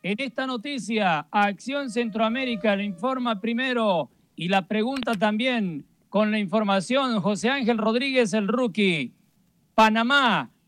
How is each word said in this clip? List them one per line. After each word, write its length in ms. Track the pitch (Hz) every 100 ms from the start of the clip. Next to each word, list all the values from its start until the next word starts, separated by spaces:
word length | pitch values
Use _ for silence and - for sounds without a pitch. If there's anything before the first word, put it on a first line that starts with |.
en 180 | 175 214
esta 260 | 269 - 262
noticia. 800 | 247 277 277 190 220 190 156 -
Acción 600 | 208 202 196 - 277 277
Centroamérica 840 | 214 233 220 220 247 262 220 220 196
le 80 |
informa 560 | 202 185 247 262 247 214
primero 720 | 226 233 262 240 220 170 127 _ _ -
y 120 | 170
la 180 | 196 -
pregunta 460 | 214 226 269 247
también 720 | 214 208 214 262 240 190 151 - _ _
con 220 | 196 214
la 80 | 214
información. 800 | 196 214 208 196 170 254 262 220
José 300 | 180 202 220
Ángel 280 | 277 226 233
Rodríguez, 540 | 220 233 277 262 226
el 140 | 214 196
Rookie. 680 | 247 247 190 196 160 123 _ _ _ _ _ _
Panamá 760 | - 220 220 233 285 254 170 123 _